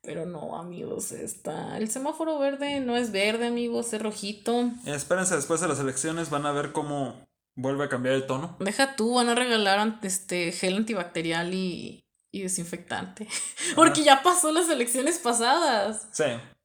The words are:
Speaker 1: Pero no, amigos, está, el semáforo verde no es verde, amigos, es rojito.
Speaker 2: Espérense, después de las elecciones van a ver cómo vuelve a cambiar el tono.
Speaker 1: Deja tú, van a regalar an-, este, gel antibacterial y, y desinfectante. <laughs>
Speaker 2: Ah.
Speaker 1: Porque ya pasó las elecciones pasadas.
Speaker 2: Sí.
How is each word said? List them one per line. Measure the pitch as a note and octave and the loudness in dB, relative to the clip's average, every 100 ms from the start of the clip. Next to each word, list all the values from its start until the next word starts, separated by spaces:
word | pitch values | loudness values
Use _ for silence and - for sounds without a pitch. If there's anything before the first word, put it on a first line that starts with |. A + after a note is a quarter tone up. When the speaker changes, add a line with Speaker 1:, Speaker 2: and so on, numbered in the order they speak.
Speaker 1:
Pero | - E3 E3 | -8 -8 -8
no, | E3 - D#3 | -8 -8 -10
amigos, | F3 F3 - - - | -10 -10 -8 -6 -6
está, | - - - - E3 - - | -8 -10 -8 -8 -6 -6 -4
el | G#3+ | -4
semáforo | C4 C#4 D#4 D#4+ D4+ | -2 -4 -4 -4 0
verde | C#4 C#4 C#4+ C#4+ | 0 -2 -4 -2
no | B3+ A#3+ | 0 0
es | A#3+ | 0
verde, | F#3+ G3+ A3+ A#3+ | 0 0 0 -2
amigos, | A#3+ A#3+ A#3 A#3 | 0 -2 -2 -2
es | G#3+ | -4
rojito. | A3 G#3 G3+ G#3 - A#3+ A#3+ A#3+ - | -4 -4 -8 -4 0 2 0 -2 -6
Speaker 2:
Espérense, | C#3+ - F3+ F#3 E3 | -6 0 2 2 0
después | C3+ E3 | 0 0
de | F3 | 0
las | C3+ | 0
elecciones | C3+ B2+ D#3+ E3 D#3+ | -2 -2 -4 -4 -2
van | C#3+ D3 | -2 0
a | |
ver | C#3+ D3 | -2 -2
cómo | D#3 D3 C#3+ C3 A#2 - _ _ - | -4 -4 -4 -4 -8 -20 _ _ -6
vuelve | C3 C#3 | -4 -2
a | C#3+ | -2
cambiar | B2+ B2+ | 0 2
el | C3+ C3 | 0 0
tono. | C3+ E3+ - | -4 -4 -4
Speaker 1:
Deja | F#3+ G#3 C#4 C#4 | -4 0 0 0
tú, | A3 B3 | 2 2
van | A#3+ | 4
a | |
regalar | A#3 B3 A3+ G3 G3+ | 2 2 2 4 4
an-, | G#3+ A3 | 2 0
este, | F#3+ F#3 - F3+ E3+ | -4 -4 -2 -2 -2
gel | F3+ F#3 G3 | 0 0 0
antibacterial | A3 G#3 F3 E3 E3 E3 F3 | -2 -4 -4 -4 -2 -2 -2
y, | F#3 F#3 F3 - - _ _ _ | -2 -2 -4 -10 -14 _ _ _
y | G3 | -8
desinfectante. | F#3 F#3 E3+ F3 - - F#3 - G#3+ | -4 -4 -6 -10 -8 -8 -8 -12 -8
<laughs> | - - - - | -6 -8 -6 -2
Speaker 2:
Ah. | D#4 | 6
Speaker 1:
Porque | E4 D#4 | 6 8
ya | D4 C4+ | 8 8
pasó | F4+ F4 D#4 | 8 4 4
las | D#4+ E4 | 2 2
elecciones | C#4+ A#3+ C4 C#4 E4+ | 2 0 2 0 0
pasadas. | A#3+ A#3 A#3 D#4+ D#4+ A3 G3+ G#3+ - | 0 2 4 4 4 2 0 -4 -8
Speaker 2:
Sí. | - D3 A#2 - _ | -2 0 -2 -10 _